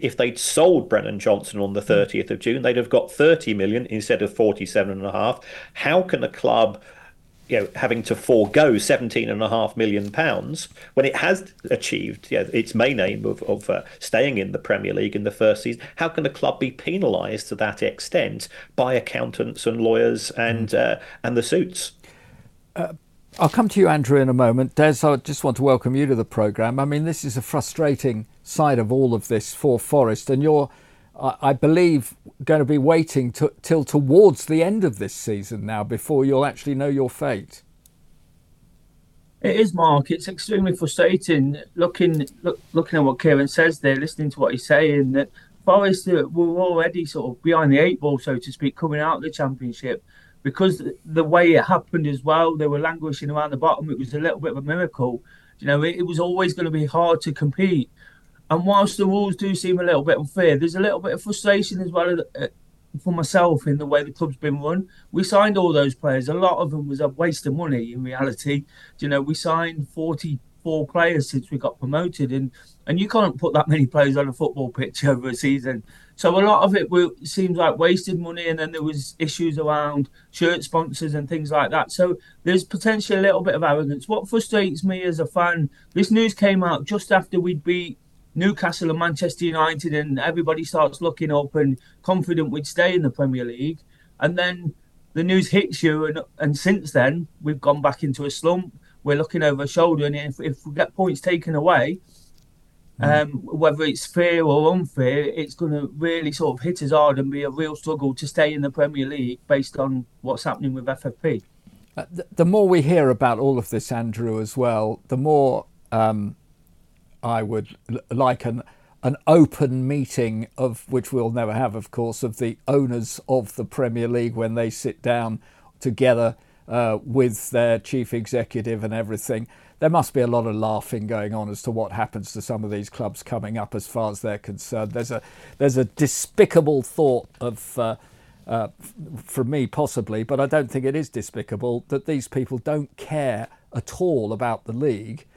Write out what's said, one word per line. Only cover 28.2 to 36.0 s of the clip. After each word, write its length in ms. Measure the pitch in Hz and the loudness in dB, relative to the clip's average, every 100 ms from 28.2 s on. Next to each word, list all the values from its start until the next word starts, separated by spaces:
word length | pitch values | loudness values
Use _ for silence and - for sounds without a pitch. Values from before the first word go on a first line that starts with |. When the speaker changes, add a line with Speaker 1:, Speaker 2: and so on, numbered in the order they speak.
| 110 _ | -6 _
Speaker 2:
side 380 | - - 147 127 | -8 0 2 2
of 120 | 110 | 2
all 220 | 127 131 | 2 2
of 140 | 117 - | 0 0
this 260 | 113 - | -2 -2
for 240 | - 147 120 | -2 0 0
Forest, 500 | - 147 120 107 - | 2 2 4 2 0
and 120 | 131 | 0
you're, 280 | 151 151 143 - _ _ _ - | 4 4 2 -6 _ _ _ -8
I, 160 | 135 - | -6 -2
I 120 | 139 | 0
believe, 600 | 135 147 165 175 151 113 - - - | 2 4 4 4 4 0 -10 -20 -8
going 160 | 135 156 | 0 2
to 60 | 135 | 4
be 120 | 151 | 2
waiting 540 | 135 160 156 143 123 | 4 4 2 0 -2
to, 200 | - 147 - | 0 -2 -2
till 220 | - 165 139 | 0 0 2
towards 600 | 147 135 160 208 139 - | 2 6 8 8 6 0
the 160 | 156 | 0
end 220 | 170 214 | 2 2
of 160 | 185 101 | 0 -2
this 140 | 101 | -6
season 520 | - - 104 98 110 104 | -6 -6 -6 -6 -8 -6
now 180 | 107 | -6
before 420 | 104 113 | -4 -6